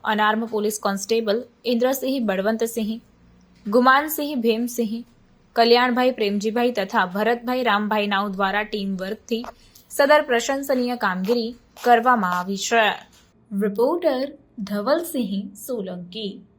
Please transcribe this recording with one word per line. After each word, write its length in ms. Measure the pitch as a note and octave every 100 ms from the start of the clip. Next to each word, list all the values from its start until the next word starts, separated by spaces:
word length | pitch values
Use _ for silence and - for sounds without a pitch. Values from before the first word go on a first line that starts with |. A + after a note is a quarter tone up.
અનાર્મ 380 | G#3 G#3+ G#3+ G#3+ A3+
પોલીસ 300 | G#3+ G#3 G#3+
કોન્સ્ટેબલ 580 | G3+ G3 - A3+ A3 G#3+ B3+ _ A#3
ઇન્દ્રસિંહ 440 | A#3+ B3+ C4+ C4 C4+ A3
બળવંતસિંહ, 640 | F#3+ G3 A3+ A3+ A#3 G#3+ A3+ _ _ _ _ _ _ -
ગુમાનસિંહ 680 | A3 B3+ C4 D4+ D4+ D4 D4
ભીમસિંહ, 520 | A3+ A3 A#3+ - A3+ A3+ A#3+ _ _ _ _ -
કલ્યાણભાઈ 600 | A#3 A#3+ B3+ A#3+ B3+ B3+
પ્રેમજીભાઈ 560 | G#3 G3+ G#3+ A3 A#3+ A#3
તથા 280 | G3 A3+ F#3
ભરતભાઈ 540 | F#3+ G#3+ A#3+ A#3+ B3+ A#3+
રામભાઈ 420 | G3+ G#3+ G#3+ G#3
નાવ 180 | G3 G3+ F#3+
દ્વારા 280 | G3 G3+
ટીમ 320 | G#3 G#3+ G3 F#3+
વર્કથી 400 | F#3+ G#3+ - A3+ A#3+ - _ - _
સદર 320 | - C#4+ D4+
પ્રશંસનીય 720 | D4+ A#3 - C#4 C#4 C4 B3 B3
કામગીરી 480 | G3+ F3+ F#3+ A#3+ A3+ B3 _ -
કરવામાં 500 | B3 A#3+ A#3+ B3 F3+ F3+
આવી 200 | F3+ G3
છે. 220 | - A#3 G#3+ - - - _ _ _
રિપોર્ટર 760 | G3 G#3 G3+ B3+ F4 F4 B3+ C#4 - _ - F#3+
ધવલસિંહ 760 | G3+ G#3+ D#4+ E4+ C#4+ G#3 G3 G3 - -
સોલંકી 680 | A#3+ F#3+ F3+ F3 A3 G#3 - -